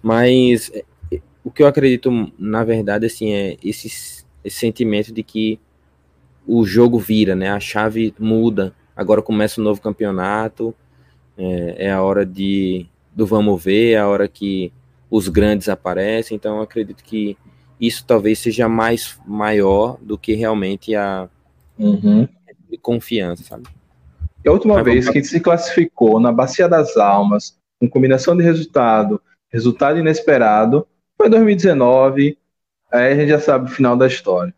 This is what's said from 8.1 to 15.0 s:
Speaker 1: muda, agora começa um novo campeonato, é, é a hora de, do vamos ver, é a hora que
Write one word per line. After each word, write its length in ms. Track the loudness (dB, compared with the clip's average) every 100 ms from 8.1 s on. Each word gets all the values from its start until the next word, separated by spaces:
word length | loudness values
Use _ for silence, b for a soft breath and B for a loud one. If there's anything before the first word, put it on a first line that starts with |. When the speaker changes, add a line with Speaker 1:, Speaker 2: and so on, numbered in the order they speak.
| -4
Speaker 1:
muda, 560 | -2 0 0 -2 -6 _ _
agora 280 | -10 0 0
começa 400 | 0 -2 -2 -2
um 20 |
novo 180 | -4 -4
campeonato, 960 | -6 -6 -6 -4 -4 -4 -6 -8 -10 -10 _ _ _ _ _ -10
é, 500 | -6 -6 -8 -6 -4
é 40 |
a 120 | -2
hora 220 | 0 0 -2
de, 600 | -4 -2 -2 -2 -4 -10 _ _ -6
do 100 | 0
vamos 380 | 2 2 0
ver, 300 | 0 2 4
é 40 | 2
a 100 | 2
hora 200 | 0 -2
que 440 | _ -6 -6 -8 _ _ _